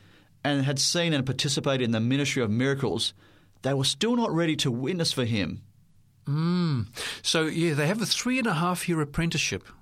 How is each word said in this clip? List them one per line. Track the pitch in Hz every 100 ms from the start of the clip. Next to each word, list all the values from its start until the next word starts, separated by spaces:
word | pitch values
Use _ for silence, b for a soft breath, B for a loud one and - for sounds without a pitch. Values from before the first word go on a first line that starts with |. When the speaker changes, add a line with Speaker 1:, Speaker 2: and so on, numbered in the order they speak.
| b b b b
Speaker 1:
and | 139 143
had | 135 139
seen | - 175 170
and | 147
participated | 135 131 147 - 143 131
in | 117
the | 113
ministry | 113 139 143 139
of | 113
miracles, | 110 135 139 123 87 - - b b b b
they | 131
were | 139
still | 135 - 220 240
not | 226
ready | 160 170 151
to | 151
witness | 117 131 180 -
for | -
him. | 117 113 87 - - - - - - _ -
Speaker 2:
Mm. | 147 165 180 170 131 101 B B B
So, | - 170 156
yeah, | 160 170
they | 143 151
have | 214
a | 202
three | - 247 254
and | 226
a |
half | 156 180 175 -
year | 165
apprenticeship, | 147 147 165 160 - 92 - -